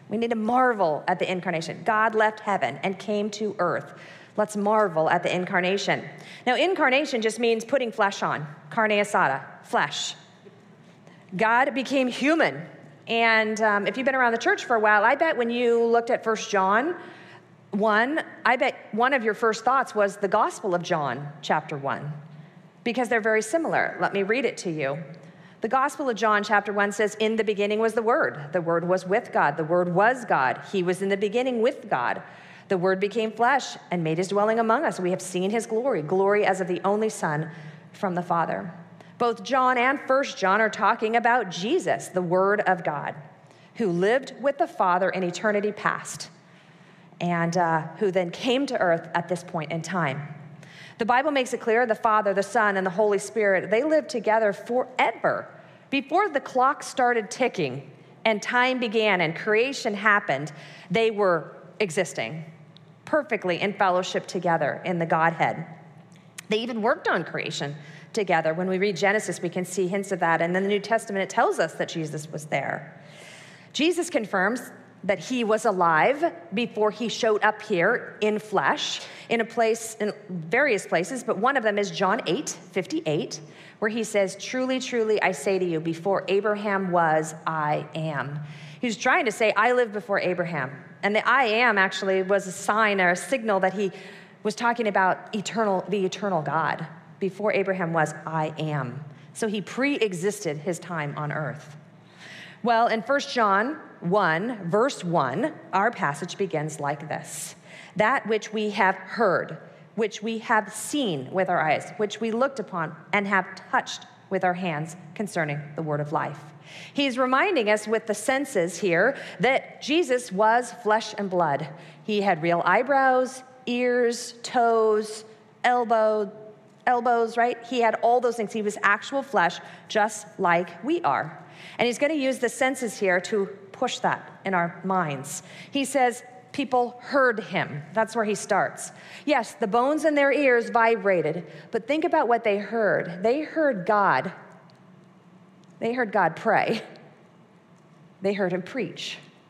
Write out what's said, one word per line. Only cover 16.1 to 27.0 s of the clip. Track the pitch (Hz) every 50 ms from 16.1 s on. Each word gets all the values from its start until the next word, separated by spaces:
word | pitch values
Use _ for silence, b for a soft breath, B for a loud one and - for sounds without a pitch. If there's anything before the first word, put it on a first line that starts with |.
| 226 220 -
First | 226 220 214 - -
John | 208 196 190 190 202 226 277 339 349 B B B B B B B B B B B - - - -
one, | - 202 214 220 208 214 233 269 311 311 - - - - -
I | 226 254
bet | 240 285 247 - - - - -
one | 220 240 262 285
of | 254 214
your | 220 202
first | - 233 220 214 220 -
thoughts | 254 269 269 247 - -
was | 208 202 196 175
the | - 208
Gospel | 185 208 214 233 247 - - - 196 175
of | 175
John, | 160 - 180 156 143 131 120 139 147 147 - - -
chapter | - 180 156 - - 156
one, | 139 139 135 117 - 143 151 - - - - B B B B B B B B _ - -
because | 240 220 254 240 -
they're | 247 226
very | 214 220 220 220 214
similar. | - 320 330 320 220 160 123 85 - - -
Let | 180 -
me | - 202 196
read | 190 226 269 -
it | - - -
to | - 180
you. | 160 151 135 135 147 160 156 - - B B B B B B B B B
The | -
Gospel | 226 254 262 269 294 285 - 294 262
of | 226
John, | 190 226 214 214 202 202
chapter | - 214 202 202 214 202
one, | 208 202 202
says, | 196 -